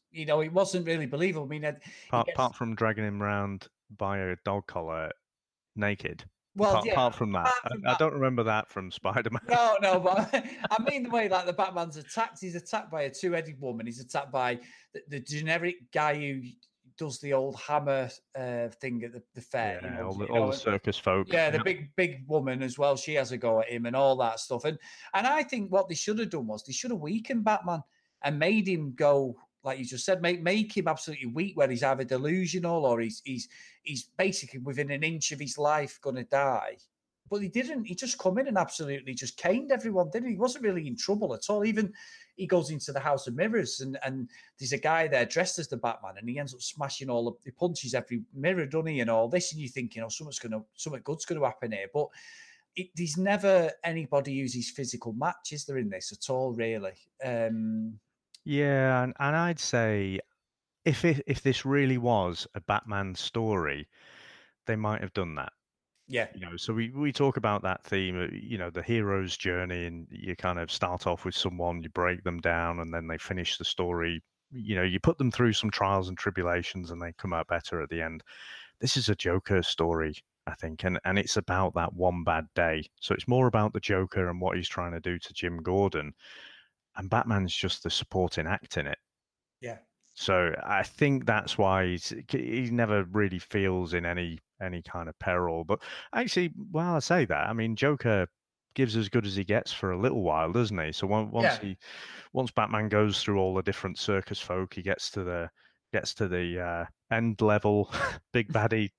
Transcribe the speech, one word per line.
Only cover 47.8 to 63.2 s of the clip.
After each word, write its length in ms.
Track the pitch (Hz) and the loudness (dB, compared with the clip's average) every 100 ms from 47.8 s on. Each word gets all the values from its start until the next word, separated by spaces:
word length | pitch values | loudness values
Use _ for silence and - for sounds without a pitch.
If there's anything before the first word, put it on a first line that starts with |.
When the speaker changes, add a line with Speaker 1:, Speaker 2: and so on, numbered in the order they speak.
| 127 | -4
Speaker 1:
every 280 | 123 - 120 - | -4 -2 -6 -6
mirror, 320 | 135 160 185 | -2 0 0
doesn't 220 | 143 156 160 | 0 -2 0
he, 140 | 143 | 0
and 100 | 117 | 2
all 180 | 113 117 | 4 4
this. 240 | 175 170 | 2 0
And 80 | 156 | -6
you're 80 | 135 | -8
thinking, 340 | 135 120 113 | -6 -6 -6
"Oh, 60 | 113 | -8
something's 300 | - 151 - | -8 -8 -10
gonna, 240 | 113 110 107 - | -6 -8 -8 -12
something 260 | 156 131 | -10 -8
good's 220 | - 160 - | -6 -6 -4
gonna 180 | 160 | 0
happen 280 | 131 - 117 | 0 0 -6
here." 160 | 101 98 | -6 -4
But 140 | 147 147 - - - - - _ - | -2 -2 -6 -20 -20 -20 -20 _ -10
it, 120 | 185 156 | -8 -6
there's 220 | 170 160 | -4 0
never 540 | 190 202 202 185 160 - | 2 4 6 6 6 0
anybody 560 | 170 165 143 143 139 135 | -4 -4 0 0 0 -2
who's 140 | 131 | -2
his 160 | 123 113 | -4 -6
physical 420 | - 123 - 117 | -6 -8 -8 -8
match, 400 | 110 160 - - | -4 -4 -4 -8
is 140 | 151 - | -10 -6
there, 100 | 135 | -4
in 140 | 107 | -4
this 220 | 92 - | -6 -10
at 180 | 101 - | -8 -4
all, 200 | 131 131 | -2 0
really? 380 | 117 113 110 95 - _ - | -2 -2 -2 -6 -10 _ -8
Um, 760 | 131 117 113 113 110 110 113 107 _ _ _ - | -4 0 0 0 -2 -2 -4 -8 _ _ _ -12
Speaker 2:
Yeah, 580 | 156 143 143 139 131 127 | -2 2 4 6 6 4
and, 100 | 127 - | 2 0
and 180 | 139 156 | 0 2
I'd 240 | 175 165 | 2 0
say 600 | - 120 110 104 98 95 - _ _ _ _ _ 170 | 0 2 4 2 0 -4 -8 _ _ _ _ _ 2
if 180 | - | 4
it, 180 | 170 143 - | 4 4 2
if 160 | 131 | 0
this 240 | 139 123 135 | 2 2 2
really 320 | 139 135 127 | 4 4 4
was 480 | 120 110 90 85 - | 4 4 2 -2 -8
a 60 | 101 | -6
Batman 520 | - 104 107 101 98 | -2 -2 -2 -4 -4
story, 720 | 87 | -4